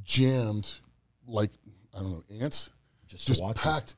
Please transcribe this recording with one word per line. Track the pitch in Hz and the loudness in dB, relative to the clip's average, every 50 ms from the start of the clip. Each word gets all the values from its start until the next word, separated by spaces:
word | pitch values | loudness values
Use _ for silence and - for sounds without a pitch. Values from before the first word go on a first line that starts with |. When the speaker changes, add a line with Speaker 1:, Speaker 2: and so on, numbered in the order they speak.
| 101 | -2
Speaker 1:
jammed, | - - 127 131 131 131 127 117 107 107 107 101 - - - - - _ _ _ _ _ _ _ | 2 4 6 6 6 4 4 2 0 0 -2 -4 -6 -8 -14 -16 -20 _ _ _ _ _ _ _
like, | 123 113 107 107 104 - _ _ 107 92 90 _ _ - | -4 0 0 0 0 -2 _ _ -20 -20 -20 _ _ -10
I | 104 | -8
don't | 98 95 | -6 -6
know, | 87 80 - - 101 110 | -6 -8 -10 -12 -8 -6
ants, | 127 151 - - - - - _ _ _ _ _ _ - | -4 -2 -2 -2 -4 -6 -10 _ _ _ _ _ _ -20
Speaker 2:
Just | - - - 131 | -16 -6 -2 0
to | |
Speaker 1:
just | 127 85 | 0 0
Speaker 2:
watch | 90 101 113 | 0 -2 -2
it. | - | -2
Speaker 1:
packed | - 156 156 151 - - - | 0 0 0 0 -2 -6 -12